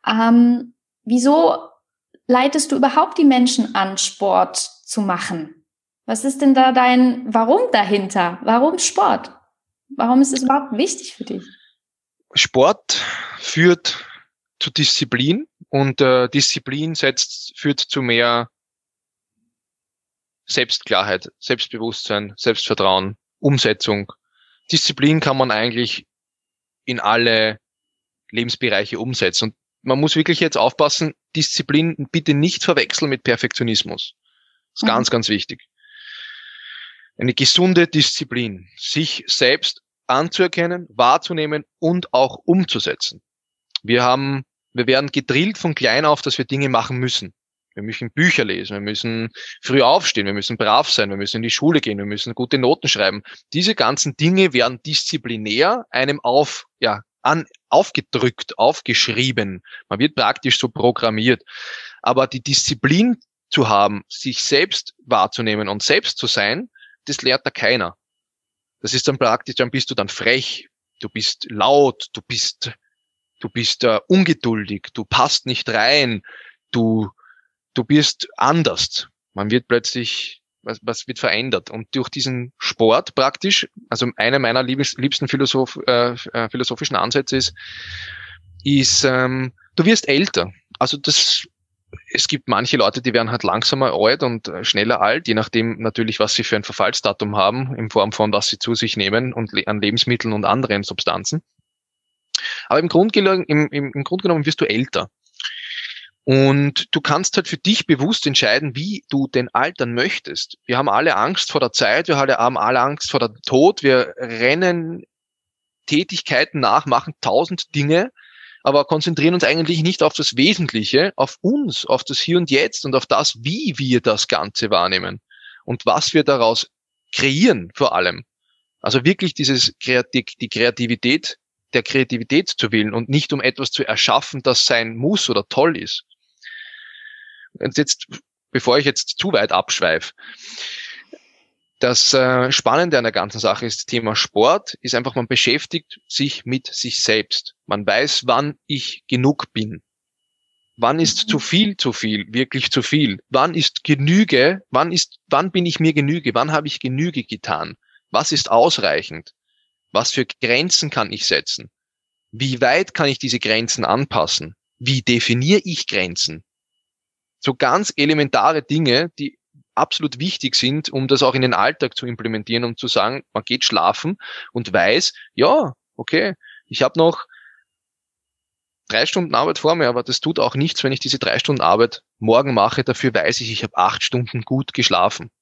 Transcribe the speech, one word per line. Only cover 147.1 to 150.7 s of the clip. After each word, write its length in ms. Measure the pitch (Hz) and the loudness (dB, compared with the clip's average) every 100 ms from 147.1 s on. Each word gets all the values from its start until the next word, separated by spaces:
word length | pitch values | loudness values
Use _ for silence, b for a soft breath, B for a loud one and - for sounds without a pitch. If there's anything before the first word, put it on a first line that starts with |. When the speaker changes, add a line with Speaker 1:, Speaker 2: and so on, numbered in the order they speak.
| 110 - - - _ - | 0 0 -6 -6 _ -4
Speaker 2:
Man 180 | 104 104 | -2 2
weiß, 360 | 104 147 - 127 | 0 0 -2 0
wann 280 | 123 147 147 - | 0 0 -8 -8
ich 360 | 143 - - - | -8 -8 -12 -4
genug 440 | 127 135 143 - | 2 2 0 -6
bin. 300 | 113 107 82 _ _ _ _ _ _ _ _ _ | -6 -6 -10 _ _ _ _ _ _ _ _ _